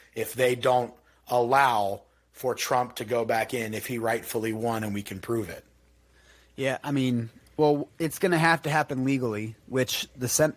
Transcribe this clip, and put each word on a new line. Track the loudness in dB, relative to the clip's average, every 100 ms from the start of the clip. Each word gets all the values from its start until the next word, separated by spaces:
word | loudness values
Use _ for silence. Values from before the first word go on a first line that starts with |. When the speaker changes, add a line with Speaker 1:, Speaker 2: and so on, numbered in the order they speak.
| -12 -6
Speaker 1:
if | -4
they | 0 0 2
don't | 2 2 2 -6 _ _ -2
allow | 2 4 4 4 4 0 -4 -10 _ _
for | -6 -4 -2
Trump | 0 0 0 -6
to | -4
go | -2 0
back | 0 -2
in | -4 -4
if | -6 -6
he | -4
rightfully | -2 -2 -4 -4 -2
won | -2 -2 -2 -2
and |
we | -4
can | -6 -8
prove | -4 -4 -4
it? | -8 -16 _ _ _ _ _ _ _ _ -6
Speaker 2:
Yeah, | -4 -2
I | -2
mean, | 0 0 0 -4 -10 _ 2
well, | 4 2 -2 -4
it's | -4 0
gonna | 2 4
have | 4 4
to | 2
happen | 0 0 0
legally, | 0 2 0 -2 -6 -10 -4
which | -2 0 -2 -8 -6
the | -2
sen-, | 2 2